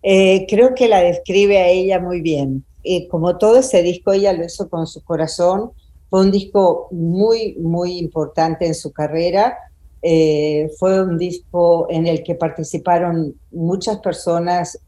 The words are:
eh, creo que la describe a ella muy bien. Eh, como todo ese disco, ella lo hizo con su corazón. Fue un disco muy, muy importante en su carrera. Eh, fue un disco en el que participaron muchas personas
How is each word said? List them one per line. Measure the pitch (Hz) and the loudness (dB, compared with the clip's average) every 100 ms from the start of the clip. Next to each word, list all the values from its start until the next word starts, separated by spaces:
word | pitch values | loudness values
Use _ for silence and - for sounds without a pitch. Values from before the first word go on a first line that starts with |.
eh, | 196 190 190 190 190 | 4 4 4 2 2
creo | 208 254 | 4 4
que | 254 240 | 4 4
la | 196 | 4
describe | 175 175 - 190 202 196 | 4 0 -2 2 4 4
a | 180 | 4
ella | 185 190 185 | 2 2 -2
muy | 175 175 | -2 -4
bien. | 165 147 139 135 - _ | -2 -2 -2 -6 -10 _
Eh, | - 180 180 | -6 -4 -4
como | 170 170 175 | -2 -2 2
todo | 214 240 | 4 4
ese | 262 190 | 4 2
disco, | 175 175 - | 2 -2 0
ella | 196 196 | 2 2
lo | 185 | 0
hizo | 170 - 180 | -6 -8 -8
con | 165 160 | -6 -8
su | - | -10
corazón. | - 160 156 - 175 190 233 - _ _ _ | -8 -4 -4 0 0 0 -6 -12 _ _ _
Fue | 190 | 2
un | 190 | 2
disco | 196 196 202 185 - - | 2 0 2 2 2 -6
muy, | 175 165 180 214 226 214 - | -6 -4 0 0 0 -2 -6
muy | 165 170 180 180 | -4 -2 -4 -6
importante | 165 160 151 - 160 156 170 | -8 -6 -6 -2 -2 -2 -4
en | |
su | 160 147 | -4 -10
carrera. | - 151 160 175 185 233 - - _ - - | -6 -4 -2 -2 0 0 -2 -18 _ -20 -6
Eh, | 170 165 160 151 151 151 156 - | 0 2 2 2 0 -2 -4 -2
fue | 185 190 | 0 2
un | 185 165 | 0 -2
disco | 180 175 - 180 170 170 170 | -4 -8 -6 0 2 2 0
en | 170 165 | -2 0
el | 165 | -2
que | 165 | -4
participaron | 170 160 - 160 - 180 175 175 165 151 - _ | -4 -4 -6 -8 -6 0 0 0 -2 -4 -8 _
muchas | 170 165 190 220 214 | -6 -4 -2 -4 -4
personas | 190 165 - 170 175 180 170 - | -6 -4 -2 -2 0 -2 -4 -12